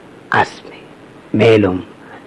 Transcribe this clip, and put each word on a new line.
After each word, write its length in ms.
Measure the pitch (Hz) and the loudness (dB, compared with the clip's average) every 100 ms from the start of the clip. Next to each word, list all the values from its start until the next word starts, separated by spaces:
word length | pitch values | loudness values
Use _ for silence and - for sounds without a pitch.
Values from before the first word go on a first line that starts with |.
| - - - | -18 -20 -8
அஸ்மி. 480 | 110 - - - - - - - - - | -4 -4 -8 -20 -20 -20 -20 -20 -20 -8
மேலும் 540 | 110 113 110 95 90 - - - - | 0 2 4 2 -2 -10 -20 -20 -20